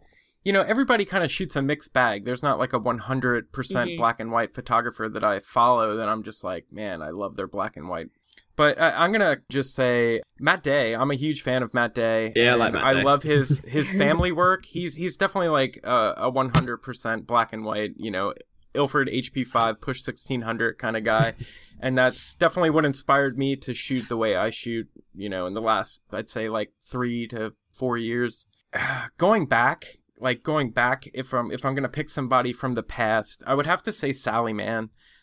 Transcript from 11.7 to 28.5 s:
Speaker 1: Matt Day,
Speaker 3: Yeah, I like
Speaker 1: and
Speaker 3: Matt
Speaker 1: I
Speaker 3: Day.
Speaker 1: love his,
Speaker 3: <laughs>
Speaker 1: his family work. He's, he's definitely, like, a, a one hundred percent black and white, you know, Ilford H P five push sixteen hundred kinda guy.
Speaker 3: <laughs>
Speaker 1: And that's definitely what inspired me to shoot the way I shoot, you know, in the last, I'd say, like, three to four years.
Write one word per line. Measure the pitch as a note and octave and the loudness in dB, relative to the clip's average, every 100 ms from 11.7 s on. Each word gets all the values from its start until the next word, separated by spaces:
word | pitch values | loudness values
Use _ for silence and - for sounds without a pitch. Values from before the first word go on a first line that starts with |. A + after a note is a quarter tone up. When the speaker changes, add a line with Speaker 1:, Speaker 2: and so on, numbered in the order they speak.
Speaker 1:
Matt | B2 A#2+ - | 0 0 0
Day, | A2+ A2+ A2 A2+ | 0 2 2 4
Speaker 3:
Yeah, | A#2+ | 4
I | B2 | 6
like | A2 | 4
Speaker 1:
and | - | 2
Speaker 3:
Matt | C3+ | 4
Speaker 1:
I | |
Speaker 3:
Day. | C3+ | 4
Speaker 1:
love | C#3 C#3+ | 4 4
his, | D3+ D3 C3 C#3+ | 4 2 4 0
Speaker 3:
<laughs> | - | 0
Speaker 1:
his | D3 D3 | -2 0
family | F#3+ C#3+ E3 F3+ | 2 4 4 2
work. | E3 F3+ F#3 - | 4 2 2 -2
He's, | E3+ F3 D#3 | -6 -6 -4
he's | F3 - | -6 -2
definitely, | G3 G3 F3 | 0 2 2
like, | D3 C3 - | 4 2 -2
a, | - B2 G#2+ - | 0 2 2 2
a | A#2+ | 0
one | C3 C3 | 0 4
hundred | - B2 A#2 | 2 2 -4
percent | - A#2+ A#2 A2+ - | -8 -8 -4 -4 0
black | A#2 A2+ | 2 2
and | A2 G#2+ | -2 -6
white, | G#2 G#2+ - | -4 -4 -6
you | A2+ | -6
know, | F#2+ G2 - - _ _ | -2 -2 -4 -14 _ _
Ilford | C3+ C#3 D3 C3 | -2 0 2 0
H | B2 A#2+ | -2 -4
P | C3+ | -6
five | A#2+ A#2 A2+ A2 | -2 2 2 0
push | - B2+ | -6 -6
sixteen | - - - B2+ | -8 -10 -6 -6
hundred | A2+ A2+ A#2 - | -4 -2 -2 -2
kinda | A#2 A2+ | -4 -2
guy. | A2 A2 A2+ - | 2 2 2 0
Speaker 3:
<laughs> | - - - - | -14 -16 -20 -6
Speaker 1:
And | C3 B2+ | -2 2
that's | B2+ B2+ - | 2 2 -8
definitely | - E3+ F3+ E3 | 0 0 2 2
what | D#3 D3+ | 4 2
inspired | C3+ - C#3 C#3 B2 | 0 2 2 2 0
me | C#3 C3 | -2 -2
to | - | -6
shoot | A#2 - B2+ G#2+ | -8 -4 -4 -2
the | A#2 | -2
way | A2 F#2 | 0 2
I | G#2+ | 0
shoot, | - A#2+ A2+ - - _ | -4 -6 -6 -8 -14 _
you | F#2 G2+ | -12 -6
know, | F#2+ F2+ | -4 -4
in | |
the | G#2 | -2
last, | A2+ G#2+ F#2+ - _ | 0 0 0 -10 _
I'd | G#2 A2 | -10 -8
say, | A#2 A2 | -6 -4
like, | G#2+ G#2 _ | -4 -6 _
three | - B2 B2 A#2+ A#2 | -10 -4 -4 -4 -6
to | A#2 A2 - _ | -6 -8 -8 _
four | - B2+ A#2 | -6 -2 -2
years. | A#2 A#2+ B2 - - | -2 -2 -2 -6 -16